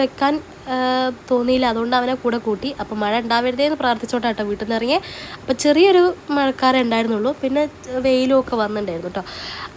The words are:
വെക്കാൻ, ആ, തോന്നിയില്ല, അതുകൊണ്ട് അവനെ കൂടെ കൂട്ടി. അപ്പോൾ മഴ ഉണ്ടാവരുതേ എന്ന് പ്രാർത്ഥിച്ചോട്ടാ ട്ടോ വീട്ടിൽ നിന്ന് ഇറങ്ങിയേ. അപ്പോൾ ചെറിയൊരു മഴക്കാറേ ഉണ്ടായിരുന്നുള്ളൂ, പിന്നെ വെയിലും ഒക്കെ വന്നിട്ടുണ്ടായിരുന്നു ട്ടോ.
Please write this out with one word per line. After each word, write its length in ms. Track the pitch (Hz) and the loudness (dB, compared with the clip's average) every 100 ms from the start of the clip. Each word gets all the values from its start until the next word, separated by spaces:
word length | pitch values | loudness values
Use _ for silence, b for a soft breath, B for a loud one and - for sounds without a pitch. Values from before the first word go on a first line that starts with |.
വെക്കാൻ, 320 | 269 - 277 302 - - - | 0 0 0 0 -6 -16 -6
ആ, 20 | 254 254 254 254 247 - | -2 0 0 -2 -4 -2
തോന്നിയില്ല, 360 | 247 240 254 247 | 0 2 2 2
അതുകൊണ്ട് 240 | 226 233 254 | 0 0 0
അവനെ 140 | 247 254 | 0 -2
കൂടെ 160 | 240 226 226 | -2 -2 -2
കൂട്ടി. 240 | 202 269 269 | -4 -4 -8
അപ്പോൾ 140 | - 214 | -8 -4
മഴ 120 | 208 233 | -2 -2
ഉണ്ടാവരുതേ 400 | 233 233 247 247 294 | 0 0 0 0 0
എന്ന് 100 | 302 | 0
പ്രാർത്ഥിച്ചോട്ടാ 480 | 254 233 233 247 233 220 | -2 -2 -2 -2 -2 -2
ട്ടോ 80 | 208 | -4
വീട്ടിൽ 140 | 208 220 | -4 -4
നിന്ന് 120 | 226 | -2
ഇറങ്ങിയേ. 200 | 240 339 B B B B | 0 -2 B B B B
അപ്പോൾ 160 | - 247 | -6 0
ചെറിയൊരു 400 | 294 294 392 359 359 349 - 285 | 4 6 6 6 4 2 -4 0
മഴക്കാറേ 460 | 269 262 262 262 240 | 0 2 2 4 2
ഉണ്ടായിരുന്നുള്ളൂ, 460 | 226 226 214 240 294 | 0 0 0 0 -2
പിന്നെ 220 | 262 285 302 - 254 254 262 | -2 0 -2 -6 -8 -2 2
വെയിലും 300 | 254 254 269 | 4 4 2
ഒക്കെ 140 | 254 233 | 2 -2
വന്നിട്ടുണ്ടായിരുന്നു 500 | 208 214 196 165 175 190 | -2 -2 -4 -6 -6 -8
ട്ടോ. 80 | 180 B B B B | -10 B B B B